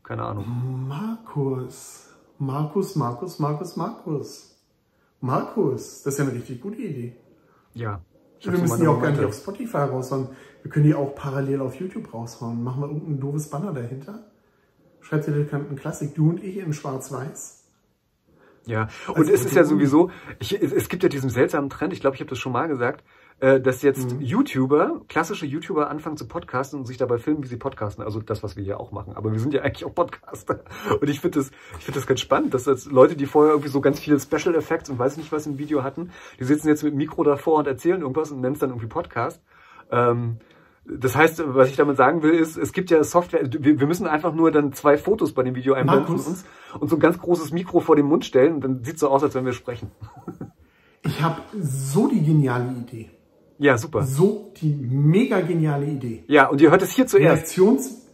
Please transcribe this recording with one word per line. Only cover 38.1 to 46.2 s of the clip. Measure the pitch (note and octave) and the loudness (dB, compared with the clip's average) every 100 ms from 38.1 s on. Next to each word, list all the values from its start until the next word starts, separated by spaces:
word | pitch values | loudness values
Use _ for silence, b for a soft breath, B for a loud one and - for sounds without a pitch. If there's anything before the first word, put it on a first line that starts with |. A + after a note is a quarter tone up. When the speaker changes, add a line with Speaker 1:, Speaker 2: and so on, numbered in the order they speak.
| C3+ D#3 | -4 -4
Speaker 1:
und | C#3 | -4
nennen's | B2+ A#2+ | -4 -2
dann | C#3+ | -2
irgendwie | A#2+ A2+ | -4 -8
Podcast. | D#3 - A#2+ B2+ - b b b b - | -8 -6 -6 -6 -8 b b b b -4
Ähm, | A#2+ A#2+ A#2+ A#2+ A2+ b b b b - | 0 2 2 -2 -6 b b b b -14
das | C3+ B2+ D3 | -4 -2 4
heißt, | D#3+ D#3+ D3+ C3 | 4 4 0 4
was | C3 | 4
ich | C#3 | 6
damit | D3 C#3 | 2 4
sagen | C#3 E3 | 4 4
will, | D3+ | 4
ist, | E3 D#3+ D#3+ | 4 2 -2
es | D3+ | -6
gibt | - F#3 | -4 2
ja | D#3+ D3 | 4 4
Software, | F3 F3 E3 C3 | 2 2 0 -2
wir, | D3+ C#3 C#3 | 0 2 4
wir | C#3 | 2
müssen | F3+ F3 | 0 -2
einfach | D3+ F3 | -2 -2
nur | D#3 E3 | 2 4
dann | D3 D3 | 4 2
zwei | - D3 D3+ | 2 2 4
Fotos | - A3 D#3+ | 2 0 0
bei | - | 0
dem | B2+ B2+ | -2 -2
Video | C3 C3+ | 0 2
einblenden | C3 G3 - | 4 4 2
von | |
Speaker 2:
Markus? | E3 | -2